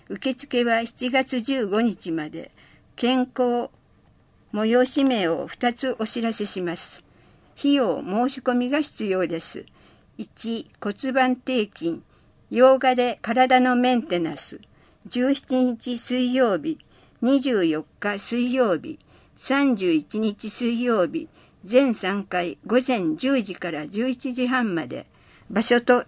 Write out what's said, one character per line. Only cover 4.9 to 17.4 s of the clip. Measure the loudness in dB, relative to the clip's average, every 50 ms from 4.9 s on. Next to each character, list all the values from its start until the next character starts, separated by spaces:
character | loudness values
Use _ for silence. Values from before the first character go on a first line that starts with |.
| 2 2 2
名 | 2 2 2 0 0
を | 0 -2 -4 -8
二 | -8 -2 -2 -2
つ | -2 -2 -4 -4 -4 -4
お | -6
知 | -6 -4 -4
ら | -4 -4 -4
せ | -4 -6
し | -6 -6 -6
ま | -4 -4 -6
す。 | -6 -10 -14 -16 -20 _ _ _ _ _ _ _ _ _ _ _ -2
費 | 2 2 4
用 | 4 4 2 0 -2
申 | -4 -4 -2 0 0 0
し | -2 -4
込 | -2 0 0
み | 0 0 0
が | 0 0
必 | -2 -2 -6 -6 -4
要 | -2 0 0 0 -2
で | -2 -6
す。 | -8 -10 -14 -14 -14 -16 _ _ -20 -20 _ _ _ _ _ -14
一、 | -14 -14 _ -12 -8 -6 -6 -6 -8 -12 _ -10
骨 | -8 -8 -8 -4 -6 -2 2
盤 | 2 2 2 2
底 | -2 -2 -2 0 0 -2 -2 _
筋、 | -6 -4 -4 -4 -6 -10 _ _ _ _ _ _ _ _ -6
洋 | 2 6 6 8 6 6
画 | 4 2 2
で | 2 2 0 -2 -4
体 | -6 -2 4 4 4 6 6 6
の | 6 6 4
メ | 4 4 4 2
ン | 2 0
テ | 0 -2 -2
ナ | -2 -2
ン | -6 -8
ス。 | -12 -14 -14 -18 -20 _ _ _ _ _ _ _ -18
十 | -8 -2 0 2 2 2
七 | 0 -2 -2 0 2 2
日 | 2 0 -4 -6 -6 -6 -6
水 | -4 -4 -2 0 0 0 2
曜 | 2 2 4 2 0
日、 | -2 -4 -6 -6 _ _ _ -20 _ _ _ -2
二 | 0 2 2
十 | 2